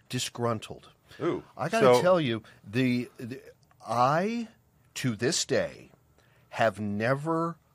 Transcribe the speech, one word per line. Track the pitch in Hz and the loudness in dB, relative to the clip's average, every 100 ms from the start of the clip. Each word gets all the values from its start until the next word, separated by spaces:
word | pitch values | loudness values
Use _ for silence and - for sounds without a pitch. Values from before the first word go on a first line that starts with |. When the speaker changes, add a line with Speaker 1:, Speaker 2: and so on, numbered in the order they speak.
| - | -8
Speaker 1:
disgruntled. | 127 - - 117 110 - - - - _ - | -6 -6 -2 -2 -2 -6 -16 -18 -20 _ -6
Speaker 2:
Ooh. | 160 131 - - | -4 -4 -6 -8
Speaker 1:
I | 143 | -4
gotta | - 131 123 | 4 6 6
Speaker 2:
So | |
Speaker 1:
tell | 175 180 | 6 4
you, | 143 113 - - - | 2 -2 -6 -18 -6
the, | 107 131 123 120 - | 0 0 0 -4 -10
the, | 120 131 - - _ _ - | -12 -12 -16 -20 _ _ -4
I, | 117 123 156 202 233 226 - _ _ _ - | 2 2 2 0 -4 -8 -14 _ _ _ -6
to | 131 107 | -4 0
this | 120 175 - | 0 0 0
day, | 117 82 - - _ _ _ _ _ _ | 0 -2 -6 -20 _ _ _ _ _ _
have | - 113 101 | 0 0 0
never | 107 101 113 139 151 165 165 165 _ | -4 -2 -2 -2 -2 -2 -4 -6 _